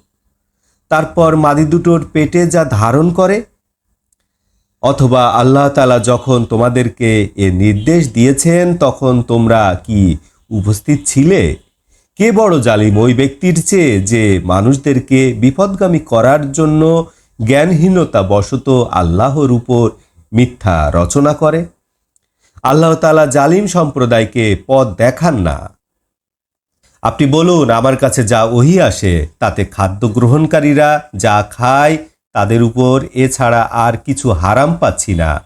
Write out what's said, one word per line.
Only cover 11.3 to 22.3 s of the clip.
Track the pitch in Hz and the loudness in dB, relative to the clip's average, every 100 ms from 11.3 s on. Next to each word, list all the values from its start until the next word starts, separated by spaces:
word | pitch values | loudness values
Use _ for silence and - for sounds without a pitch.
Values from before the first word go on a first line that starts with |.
| 190 85 - _ _ _ _ _ - | 2 0 -4 _ _ _ _ _ -2
কে | 220 | 0
বড় | 208 214 160 | 2 2 2
জালিম | 113 107 107 104 | 2 2 2 2
ওই | 120 | 2
ব্যক্তির | 120 135 135 180 170 - | 2 -2 -2 -2 -2 0
চেয়ে | 196 151 101 | 0 2 0
যে | 98 117 107 92 | 0 0 2 0
মানুষদেরকে | 87 92 110 135 143 127 123 131 131 | 0 0 2 0 0 -2 0 0 0
বিপদগামী | 110 123 135 202 190 185 165 | 0 -2 0 -2 0 0 -2
করার | - 113 120 151 143 | 0 0 2 0 -2
জন্য | 151 156 156 160 165 165 _ _ - | -2 0 2 2 0 -2 _ _ -8
জ্ঞানহীনতা | 113 135 165 160 180 180 151 107 | 0 0 2 2 2 2 0 -2
বশত | 95 101 95 131 135 127 117 | 0 0 -2 -6 0 0 0
আল্লাহর | 92 82 87 127 143 139 | 0 0 0 0 0 0
উপর | 120 - 120 110 - _ _ _ | 0 0 0 0 -4 _ _ _
মিথ্যা | 107 123 - 98 82 73 85 | 0 0 -2 -2 0 0 0
রচনা | 87 143 143 | 0 0 0
করে? | 147 156 160 170 _ _ _ _ _ _ | 0 -2 -2 -6 _ _ _ _ _ _